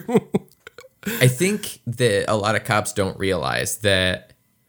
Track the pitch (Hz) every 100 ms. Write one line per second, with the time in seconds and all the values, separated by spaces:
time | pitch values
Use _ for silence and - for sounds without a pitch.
0 | - 233 - - - _ - - - _
1 | - 117 127 127 120 214 - - - 113
2 | 120 98 - 110 101 107 - 107 104 -
3 | 95 - 95 87 65 60 67 - 104 95
4 | 92 90 - - _ _